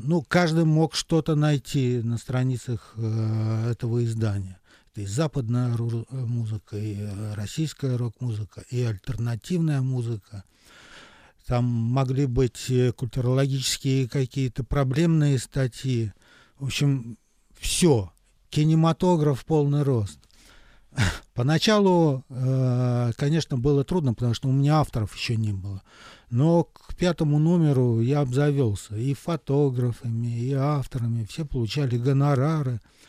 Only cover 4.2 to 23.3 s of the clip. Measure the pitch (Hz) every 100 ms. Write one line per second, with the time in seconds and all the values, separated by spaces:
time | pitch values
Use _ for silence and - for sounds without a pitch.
4.2 | 110 101 92 95 _ _ _ - 98 107
5.2 | 160 143 113 123 123 120 117 117 113 131
6.2 | 117 120 110 107 - 104 107 101 104 98
7.2 | 107 104 101 - 156 - 135 123 120 -
8.2 | 123 107 104 - - 123 120 101 - -
9.2 | 120 113 - 180 160 139 131 127 117 110
10.2 | - 101 - _ _ - - - - -
11.2 | _ _ - 123 123 117 113 131 131 131
12.2 | 139 120 127 - - 127 123 - 123 135
13.2 | 123 127 139 135 123 - 139 135 127 143
14.2 | 131 139 127 - 117 143 131 131 170 160
15.2 | 147 135 - - 127 - 131 120 110 -
16.2 | _ - _ - 135 - 143 135 117 -
17.2 | _ _ _ - - - 175 123 90 _
18.2 | _ _ - 151 151 160 160 160 185 175
19.2 | 147 131 - 156 143 143 143 123 98 -
20.2 | _ _ - - - - _ - 95 -
21.2 | _ - 127 156 - 214 196 175 160 135
22.2 | - 127 131 131 127 123 123 120 120 -
23.2 | 143